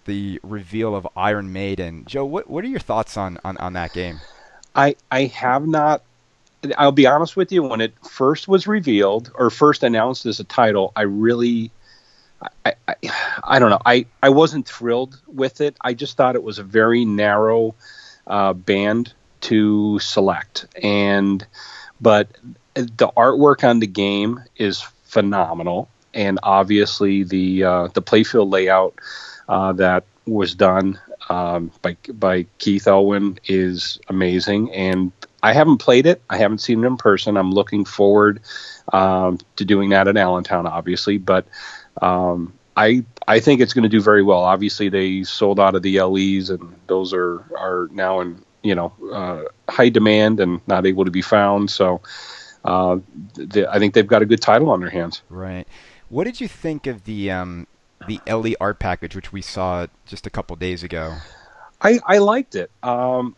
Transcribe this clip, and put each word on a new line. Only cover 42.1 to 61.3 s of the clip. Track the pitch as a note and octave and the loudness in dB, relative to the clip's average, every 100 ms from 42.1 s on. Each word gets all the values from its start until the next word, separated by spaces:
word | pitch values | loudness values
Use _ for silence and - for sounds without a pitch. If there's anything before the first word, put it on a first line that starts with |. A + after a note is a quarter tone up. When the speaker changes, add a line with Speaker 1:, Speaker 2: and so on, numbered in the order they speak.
| F2+ F2+ F2 E2+ - _ - | 0 0 -2 -6 -14 _ 0
Speaker 2:
I, | G#2+ B2 A#2 - - | 2 2 -2 -6 0
I | A2 | 2
think | D3+ B2+ | 4 4
it's | B2 | 2
gonna | C3 A2 | 2 2
do | A2 | 4
very | G#2 G#2 | 4 4
well. | G2 F2+ | 6 4
Obviously, | F2+ F#2+ G2+ - G2+ | 4 2 -2 -4 -2
they | F#2+ F#2+ F#2+ | -2 -2 -4
sold | F#2 - G#2 G2+ | -6 0 2 4
out | G2 F#2+ | 4 2
of | |
the | G2 F#2+ | 0 2
L | F#2 F#2+ | 2 2
Es, | G2 G2 F#2 | 0 0 -4
and | F2+ E2+ F2+ - | -8 -10 -12 -4
those | F#2+ F#2 | -4 -2
are, | F#2 F2+ F2 - - | -4 -4 -6 -12 -10
are | F#2+ F2+ F2 | -6 -6 -6
now | G2+ F#2 F#2+ | -4 -4 -2
in, | F2 F2 _ _ | -4 -10 _ _
you | G#2+ | -4
know, | F2 F2 - G2 | -2 -4 -10 -14
uh, | F2 F2+ D#2 D#2 - - | -10 -10 -10 -12 -14 -4
high | - B2 | 2 4
demand | A#2 G#2+ G#2+ G#2+ A2 | 6 4 4 4 2
and | F2+ F2 - | 0 -2 -2
not | F#2 F#2+ | 0 0
able | F#2+ F#2 | 0 -2
to | |
be | F2+ | -2
found. | - G#2+ G2+ G2+ G2+ | 0 2 2 2 -2
So, | - F#2 F2+ - - - - - - | 0 0 -2 -8 -20 -20 -20 -20 -10
uh, | - F2+ F2+ F#2 F#2 C2+ F#2+ - | -2 0 0 -2 -6 -18 -18 -16
the, | D2+ G2+ F#2 | -4 -2 0
I | G2+ | 2
think | G2+ | 2
they've | A2 G#2 | 2 4
got | A2+ | 4
a | G#2+ | 4
good | A2 | 2
title | - A2 D#3 | 4 4 4
on | F#2+ | 0
their | F2 | -2
hands. | F#2 E2+ - - | -6 -6 -10 -16
Speaker 1:
Right. | F2+ F#2 F2+ - - - _ - | -14 -12 -12 -14 -20 -20 _ -10
What | A#2+ | -6
did | G#3 A#3+ | -6 -6
you | A#3+ | -10
think | - E3 D3+ C#3 | -8 -8 -8 -8
of | A2+ | -10
the, | A2 G#2+ G2 | -10 -8 -6
um, | F#2 F2+ F2 - _ _ _ G2 | -6 -8 -12 -16 _ _ _ -12
the | G#2 - | -10 -6
L | A2+ A2+ | -4 -4
E | - | -4
art | G2+ G#2 | -4 -4
package, | F#2+ F2 E2+ F#2+ | -6 -6 -10 -14
which | - | -14
we | G2 | -14
saw | - - F#2 F2+ F2 _ - | -12 -6 -6 -6 -8 _ -20
just | G2 - | -16 -12
a | |
couple | - - E2+ | -10 -10 -8
days | F2+ F2+ | -8 -8
ago? | E2+ E2 D#2+ D#2+ - | -10 -10 -10 -12 -16